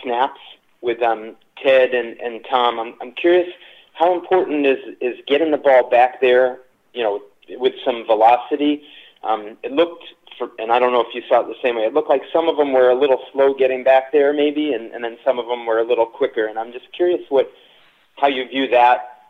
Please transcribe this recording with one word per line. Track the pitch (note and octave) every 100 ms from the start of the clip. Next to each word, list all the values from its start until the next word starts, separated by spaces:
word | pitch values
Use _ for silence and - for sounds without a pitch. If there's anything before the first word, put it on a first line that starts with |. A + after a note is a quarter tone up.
snaps | C3 A#2+ C#3 - - - _ _
with, | A#2+ A#2
um, | A#2+ G#2+ A2 - _ -
Ted | C#3 C3 B2
and, | B2 A#2 -
and | A#2+ A2 -
Tom, | B2+ A#2+ A#2
I'm, | A#2 -
I'm | B2+
curious | - E3+ F3+ F3 - - - _
how | - E3+
important | F3 F3 F#3 D3+ D3 C#3
is, | C3 A2+ -
is | B2 A2+ -
getting | C#3+ D#3+
the | D3
ball | C#3 B2+ B2
back | A#2+ B2+ -
there, | B2+ B2 B2+ B2+ _ _ _
you | A#2+
know, | A2 G2+ - _ -
with | - C3 -
some | C#3 A#2
velocity, | A#2 G#2+ A2 B2 - C#3+ D3 D3 - - - _
um, | - A2 G#2 -
it | B2
looked, | C#3 E3+ - - _ _ -
for, | A#2+ -
and | A2+
I | A#2+
don't | B2
know | B2
if | A#2
you | A#2+ -
saw | A#2+
it | A2+
the | A2+
same | C3 A#2
way, |
it | A2
looked | C#3+ D#3
like | C3+ -
some | E3+ E3
of | D3
them | D3
were | C3 B2+
a |
little | B2+ C#3+ B2+ -
slow | C3+ C#3
getting | C3+ C3 B2+
back | B2+ C3+ C3
there | D3+ C#3
maybe, | D3 D3 D3 D3+
and, | A2+ A2+
and | A#2
then | A#2 A#2+
some | C3+ B2
of | A2+
them | B2 A#2
were | A2+
a | A2+
little | A#2 A2+
quicker. | - C3+ A#2+ G#2+
And | A2
I'm | A#2
just | B2 -
curious | - F3+ F3 -
what, | C3+ - - _ _ _ _ _ -
how | C#3+
you | C3 A#2+
view | B2+ C3
that, | A#2+ B2 B2 - -